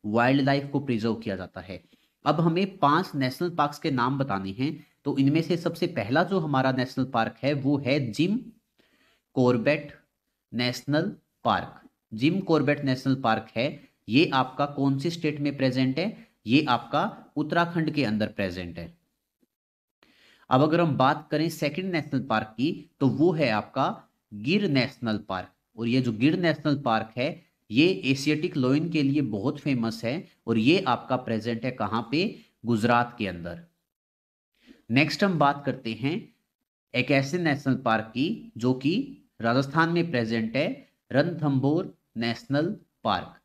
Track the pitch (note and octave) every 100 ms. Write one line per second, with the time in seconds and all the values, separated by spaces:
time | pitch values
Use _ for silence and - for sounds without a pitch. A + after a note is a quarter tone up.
0 | G#2+ A2 B2 C#3 C3+ C#3 C#3 C#3 C3+ A#2
1 | A#2 A2 A2+ F#2+ F2 F#2+ F2+ F2 _ _
2 | _ _ C#3+ D3+ E3 E3 G3 - C#3+ D#3
3 | F#3 C#3+ B2+ C3 F3 E3+ D3 D3 E3 C3
4 | B2 C#3 C3+ G2 F#2+ G2 C#3 D#3+ - _
5 | C#3+ C#3 C#3 D#3+ D#3+ E3+ E3+ E3+ E3+ -
6 | G2+ C#3+ F#3 F#3+ D#3 C3 C3 C3 B2+ -
7 | C3 A#2+ A2 - C3+ D3 C3 D3 B2+ D3
8 | A#2+ G#2 F3 A3+ - _ _ _ _ _
9 | _ _ _ - B2 A#2+ B2 D3 - -
10 | _ _ _ _ _ A2+ B2 A#2+ - D3
11 | G3 - _ _ A#2 F#2+ - - - _
12 | _ A2 C#3 F#3+ F#3+ D#3 C3 C#3+ C#3+ B2+
13 | C3+ C3 A#2 A2 - A2+ C#3 D#3 - _
14 | - A#2+ F3 C3+ B2+ - C#3+ C#3+ C#3 C#3
15 | E3+ E3+ D3+ D3 C#3+ C#3 C3 B2 C3 C3+
16 | G3 - - _ G#2+ C3+ C#3 A#2 - D3
17 | G3 - - - D3+ E3 E3+ E3+ D#3+ D3+
18 | A#2 G#2+ G#2+ - F#2+ F2+ F2 E2+ E2+ _
19 | _ _ _ _ _ _ _ _ _ _
20 | _ _ _ _ - C3 D3+ E3+ E3 A#2+
21 | C3 D#3 - D3+ E3 E3 D3 D3 F#3+ E3+
22 | C#3+ C3+ - A2 G#2+ - C#3+ - - _
23 | C3+ G#2+ E3+ D#3+ C3+ G#2+ G2+ C3 D#3 A3+
24 | _ _ _ G#2 A#2+ G3+ G3+ C3+ A#2 -
25 | A#2 G#2 - F#2 G2 _ _ - A#2 B2+
26 | A#2+ G#2+ C3+ F3+ F3 D3+ D#3 C#3 B2 A2
27 | A2+ - C#3 - _ _ _ A2 E3+ F#3+
28 | C3 C3+ C#3 D3+ E3+ D3 B2+ C#3+ E3+ D#3+
29 | C3+ D3 B2+ G#2 A#2 C#3 D3+ B2+ A2+ A2
30 | A2+ D3+ - _ - A2+ A2+ F#3 C3 A#2+
31 | - B2+ - A2+ A2+ A2+ B2+ B2 G2+ A2+
32 | A2 C#3+ G#3 - _ _ A2 A#2 A#2+ A#2+
33 | A#2+ - G2+ F2 E2+ F2 - _ _ _
34 | _ _ _ _ _ _ _ - - A#2+
35 | D3+ - G3+ E3 C#3+ C#3+ C3+ - A2+ A2
36 | C3+ G3 - _ _ _ _ _ _ D3+
37 | D#3+ C#3 C#3 F3+ E3 C3+ C3+ B2+ A#2 A2
38 | G#2+ A#2+ D#3+ A3+ - A2 B2 B2+ C#3+ G3+
39 | C#4 - _ _ A2+ B2 C#3 D#3+ E3 E3+
40 | E3 B2+ A2+ A2+ A2+ C3 E3+ C4 - _
41 | _ B2 E3 D#3+ D3+ C3+ C3+ D#3+ F#3+ -
42 | _ A2+ A#2 A2+ - C#3+ E3+ G#3+ _ _
43 | A2+ F#2 E2+ -